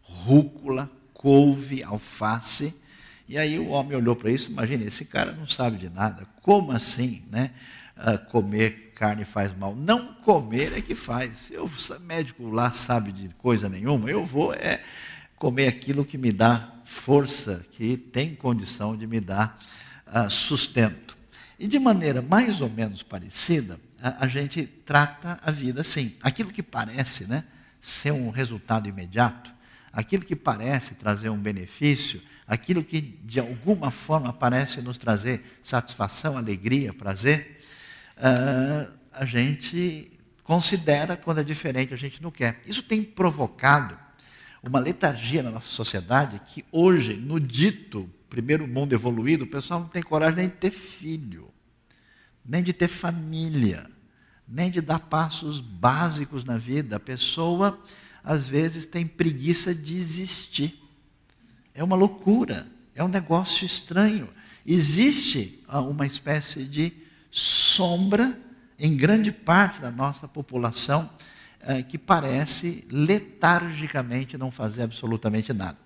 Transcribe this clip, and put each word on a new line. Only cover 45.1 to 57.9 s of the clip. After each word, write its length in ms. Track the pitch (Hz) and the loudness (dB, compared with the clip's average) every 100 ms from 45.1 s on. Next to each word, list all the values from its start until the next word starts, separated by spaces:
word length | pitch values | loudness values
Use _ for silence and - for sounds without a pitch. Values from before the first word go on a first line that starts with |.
| 120 113 151 | 0 -2 -2
na 80 | 127 | -2
nossa 180 | 110 - | -8 -10
sociedade 720 | - 113 101 87 127 143 101 - | -6 -4 -4 2 2 2 -4 -14
que 180 | - - | -18 -6
hoje, 440 | 160 175 180 113 101 | 4 6 6 2 -4
no 220 | 123 160 | -4 -2
dito 680 | 135 117 185 - - 107 90 - _ | -2 2 2 2 -10 -10 -10 -16 _
primeiro 380 | 120 120 151 147 | -6 0 0 0
mundo 260 | 123 143 | -4 0
evoluído, 520 | 120 117 117 117 160 | 0 0 -2 0 0
o 40 | 131 | 0
pessoal 320 | 139 - 175 | -8 -6 -6
não 80 | 170 | -6
tem 140 | 175 | -8
coragem 340 | 170 156 156 165 | -2 2 2 2
nem 120 | 185 | -2
de 60 | |
ter 160 | - 185 | 0 -4
filho, 800 | 208 - - 156 160 127 87 - _ _ _ _ _ _ _ _ _ | -2 -14 -14 -10 -8 -10 -14 -18 _ _ _ _ _ _ _ _ _
nem 180 | - 156 | -4 -2
de 100 | 180 | 0
ter 160 | 175 175 | 0 0
família, 1000 | - 175 170 156 160 165 151 113 85 - - _ _ _ _ - | 0 -6 -4 -6 -6 -2 2 2 0 -10 -20 _ _ _ _ -14
nem 220 | 120 180 | -4 -2
de 100 | 175 | -2
dar 200 | 151 156 | -2 -2
passos 600 | - 151 160 156 160 147 | 0 -2 0 -4 -6 -8
básicos 840 | 120 92 117 139 170 151 143 143 | -10 0 2 2 0 -2 -6 -8
na 120 | 127 117 | -4 -6
vida. 400 | 113 139 135 104 | -2 -4 -2 -6
A 40 | |
pessoa, 800 | - 127 - - 165 175 202 196 - | -8 -4 -2 0 0 2 2 0 -14